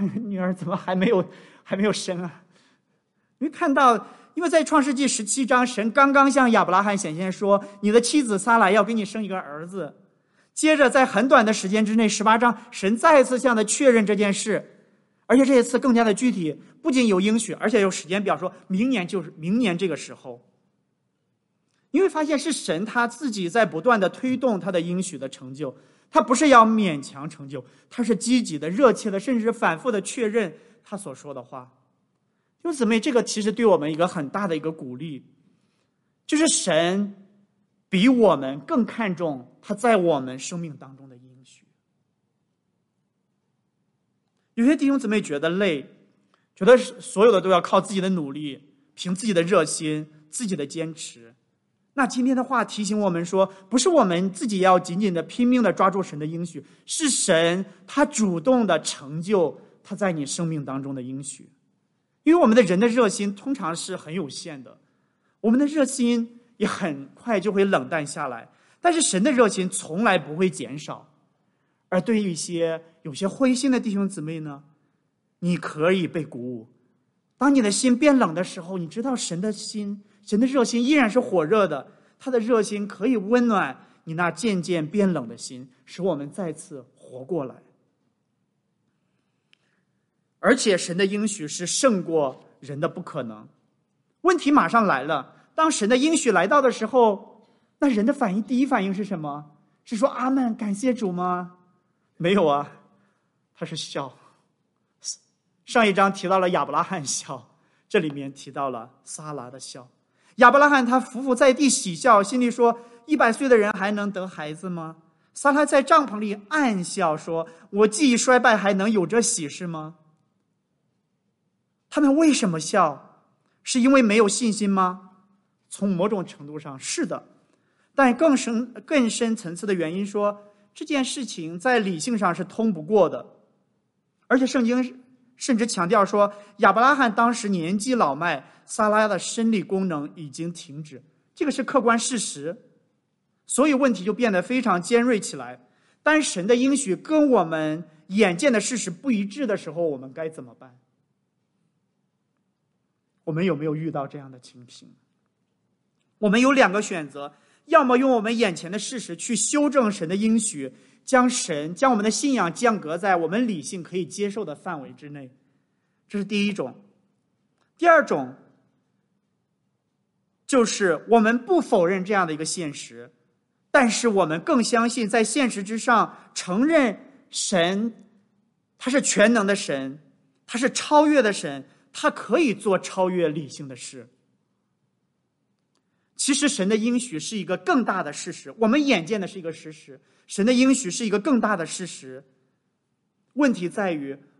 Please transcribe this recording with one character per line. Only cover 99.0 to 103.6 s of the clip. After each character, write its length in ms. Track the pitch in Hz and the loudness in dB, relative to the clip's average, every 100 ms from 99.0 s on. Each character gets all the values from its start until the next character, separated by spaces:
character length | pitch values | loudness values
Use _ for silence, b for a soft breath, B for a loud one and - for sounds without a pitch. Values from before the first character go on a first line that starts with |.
| 190 | -6
什 120 | 175 | -6
么？ 340 | 147 147 147 _ _ _ - | -8 -10 -14 _ _ _ -10
是 100 | 214 | -2
说 120 | 269 | -2
“阿 180 | - 254 | 0 -2
门， 240 | 269 240 220 | 0 0 -4
感 200 | 208 196 | -6 -4
谢 180 | 262 | -2
主” 180 | 247 196 | -2 -4
吗？ 440 | 175 180 180 175 - _ _ _ _ _ - | -4 -4 -4 -8 -16 _ _ _ _ _ -6
没 160 | 170 | 0
有 120 | 202 156 | 2 2
啊， 240 | 143 143 - _ _ _ _ _ _ _ | 0 -4 -14 _ _ _ _ _ _ _
他 100 | - | -16